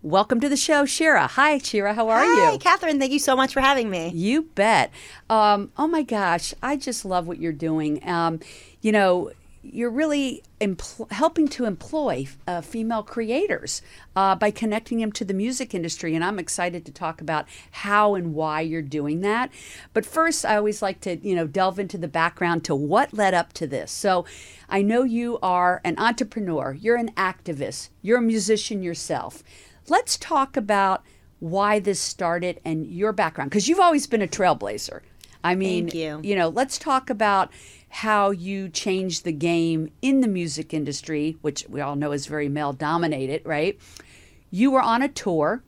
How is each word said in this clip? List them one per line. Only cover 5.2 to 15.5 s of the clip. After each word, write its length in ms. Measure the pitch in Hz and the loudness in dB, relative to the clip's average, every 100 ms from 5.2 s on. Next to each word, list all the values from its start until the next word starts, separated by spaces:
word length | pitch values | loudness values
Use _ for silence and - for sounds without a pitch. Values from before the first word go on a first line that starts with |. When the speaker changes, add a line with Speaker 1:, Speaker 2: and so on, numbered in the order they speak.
| _ | _
Speaker 1:
Um, 440 | 220 208 208 202 - | 4 4 2 -2 -4
oh 100 | 311 | 0
my 160 | 330 | 0
gosh, 500 | 262 214 190 170 - - | -2 0 0 0 -2 -8
I 140 | 254 285 | -6 -4
just 260 | 269 240 | -4 -8
love 240 | 196 180 170 | -2 -4 -2
what 100 | 170 | -6
you're 140 | 165 | -6
doing. 560 | 151 160 160 151 151 - | -4 -2 -2 -2 -4 -2
Um, 320 | 170 165 160 - - - - | 0 0 -2 -10 -20 -20 -4
you 140 | 214 | 2
know, 380 | 214 190 180 - - - - | 4 4 2 0 -10 -20 -20
you're 280 | - - 240 | -14 -6 -4
really 520 | 233 311 294 269 233 - - | 0 0 0 -2 -6 -14 -4
empl-, 500 | 208 180 - - 226 | -4 -4 -10 -14 -12
helping 380 | 202 311 320 294 | -2 0 2 -2
to 160 | - 240 | 0 -4
employ, 600 | 175 - 311 277 135 139 - - | -4 -6 -4 -2 -2 -6 -10 -8
uh, 140 | 175 | -6
female 420 | 165 226 226 226 | -6 -6 -4 -4
creators, 760 | 214 - 220 254 403 170 - - - - - - | -4 -6 -2 -2 0 -4 -6 -10 -12 -20 -6 2
uh, 200 | 196 190 | 2 4
by 160 | 214 | 2
connecting 480 | 208 220 214 220 226 | 0 -2 -2 -2 -4
them 120 | 220 | -4
to 140 | 202 196 | -4 -4
the 80 | |
music 420 | 190 220 | -2 -2